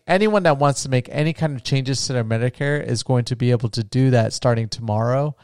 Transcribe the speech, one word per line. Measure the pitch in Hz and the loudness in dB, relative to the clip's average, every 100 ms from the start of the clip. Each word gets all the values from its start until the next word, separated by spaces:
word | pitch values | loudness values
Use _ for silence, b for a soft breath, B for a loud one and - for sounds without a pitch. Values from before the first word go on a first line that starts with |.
| - | 0
anyone | 185 214 208 | 2 4 2
that | 170 139 | 2 4
wants | 143 135 | 2 0
to | 135 | 0
make | 127 - | -2 -2
any | 139 156 | -2 -2
kind | 156 160 131 | 0 -4 -4
of | |
changes | - 135 131 135 - | -2 -2 0 -4 -2
to | |
their | 127 | -2
Medicare | 110 117 123 - 143 147 | -2 0 -2 -2 -2 -2
is | 113 117 | -2 -4
going | - 123 120 | 0 0 0
to | 120 | 0
be | 123 | 2
able | 120 113 | 2 0
to | 117 | -4
do | 104 127 131 | -2 2 4
that | 123 110 | 4 2
starting | - 127 117 110 | 0 0 0 -2
tomorrow. | - 113 107 117 131 147 - | -6 -4 -2 0 -2 -2 -6